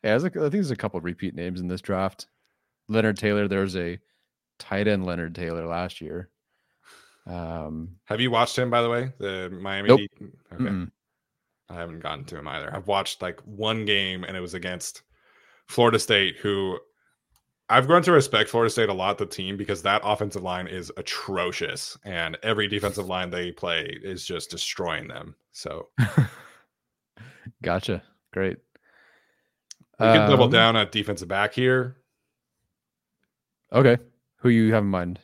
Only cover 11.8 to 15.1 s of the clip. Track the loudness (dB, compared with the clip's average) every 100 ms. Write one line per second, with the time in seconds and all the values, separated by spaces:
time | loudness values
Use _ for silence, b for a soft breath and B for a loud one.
11.8 | -12 -10 -8 -10 -10 -14 -10 -10 -8 -10
12.8 | -2 -2 -2 -6 -10 -10 -18 -6 -2 -2
13.8 | 0 0 0 -6 -8 -8 -8 -8 -8 -8
14.8 | -10 -14 _